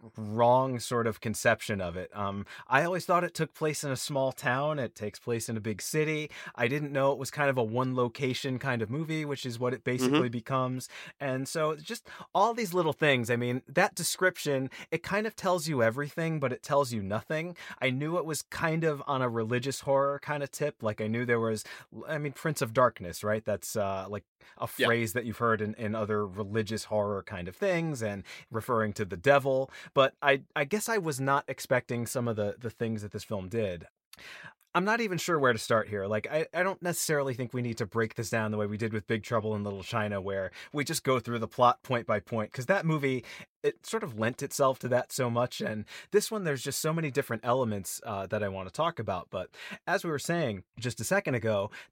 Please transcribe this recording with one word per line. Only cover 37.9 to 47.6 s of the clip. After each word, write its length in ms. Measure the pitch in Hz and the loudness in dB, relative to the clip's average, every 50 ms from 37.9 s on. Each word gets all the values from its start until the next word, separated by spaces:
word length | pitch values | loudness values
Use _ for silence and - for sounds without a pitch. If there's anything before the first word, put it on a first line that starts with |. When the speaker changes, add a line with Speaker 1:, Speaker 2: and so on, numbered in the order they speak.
| - 113 113 110 - | 0 0 0 0 0
Speaker 1:
this 140 | - 113 - | -4 -4 -2
down 220 | - 113 110 107 | 0 0 0 0
the 60 | 107 107 | 0 0
way 80 | 104 | 0
we 100 | 101 107 | -2 -2
did 160 | 104 117 110 | -2 -2 -2
with 160 | 107 107 - - | -2 -2 -2 -2
Big 160 | 117 110 104 | -2 -2 -2
Trouble 320 | - 123 113 104 110 107 | 0 -2 0 0 0 -2
in 80 | 104 101 | -2 -2
Little 200 | 104 98 98 90 | -4 -6 -8 -6
China, 360 | - 120 113 107 104 104 98 | -4 -2 -2 0 0 -2 -2
where 320 | 92 98 98 98 95 92 - - - - - | -2 -2 -2 -2 -2 -4 -6 -12 -14 -8 -4
we 100 | 151 139 | -4 -2
just 220 | - 165 - - | -2 -2 -2 2
go 120 | 139 131 123 | 2 2 2
through 220 | - 120 120 117 | 2 0 -2 -2
the 80 | 110 - | -4 -2
plot 340 | - - 123 123 - - | 4 6 8 8 6 6
point 240 | - - 131 120 107 | 0 -2 -2 0 0
by 140 | - 110 104 | 0 0 0
point, 320 | - - 120 110 107 - | 0 -2 -2 -2 -2 -2
'cause 140 | - - 123 | -4 -4 0
that 200 | 123 196 196 165 | 2 2 2 4
movie, 380 | 165 156 151 139 135 131 123 - - - - - - _ _ - | 2 2 2 2 0 0 0 -4 -8 -14 -18 -18 -20 _ _ -2
it 220 | - - _ - | -2 -2 _ -6
sort 180 | - - 226 214 | -6 -6 -4 -4
of 160 | 160 113 107 | -4 -2 0
lent 240 | 110 113 127 - 143 | 0 0 0 -2 -6
itself 340 | 139 - - 139 131 131 - | -4 2 4 4 4 4 2
to 100 | - 123 | 0 2
that 240 | 123 123 - - - | 2 2 2 0 -2
so 160 | - 131 120 | -2 0 0
much. 320 | 117 120 123 123 - - | 2 2 0 0 0 -4
And 240 | - - 113 107 101 - - - - - | -4 -4 -4 -6 -8 -8 -12 -16 -2 2
this 180 | - 208 208 - | 2 2 4 2
one, 140 | 226 214 190 | -2 -2 -2
there's 180 | 160 143 127 | -2 -2 -2
just 200 | - 147 131 - | -2 -4 -4 -2
so 100 | - 156 | 0 0
many 180 | 160 165 160 147 | 0 0 0 0
different 360 | 123 147 135 - 120 110 - | 0 0 0 0 -2 -2 2
elements, 560 | 123 120 135 | 2 4 4